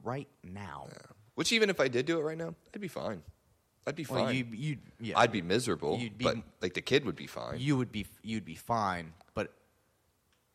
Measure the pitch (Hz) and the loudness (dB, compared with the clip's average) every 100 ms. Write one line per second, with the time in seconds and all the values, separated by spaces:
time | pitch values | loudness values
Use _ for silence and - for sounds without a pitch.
0 | - 131 135 _ 90 92 98 71 67 - | -4 -4 -6 _ -14 -12 -10 -10 -12 -14
1 | - - - - 170 226 214 180 135 120 | -18 -20 -14 -2 2 4 4 4 4 4
2 | 147 165 151 160 165 170 - - 196 - | 2 0 0 -4 -8 -8 -14 -10 -8 -6
3 | 82 98 76 - _ _ _ _ - 156 | -6 -6 -10 -20 _ _ _ _ -8 -6
4 | 131 131 131 127 120 110 151 139 - - | -2 0 2 0 -2 -4 -4 -4 -8 -10
5 | 117 92 117 104 85 104 123 85 71 98 | -2 6 6 6 2 2 2 0 0 0
6 | 120 101 - 117 - _ 92 87 - 131 | -2 0 0 0 -4 _ -2 -2 4 4
7 | 143 73 67 - 60 73 135 139 123 107 | 4 -4 -8 -8 -6 -4 2 2 2 -2
8 | 98 - 104 110 85 80 - 117 101 90 | -6 -10 -4 -4 -4 -12 -2 2 2 0
9 | 80 82 - - 101 - _ _ _ _ | -4 -14 -8 -4 -4 -6 _ _ _ _
10 | _ _ _ _ _ | _ _ _ _ _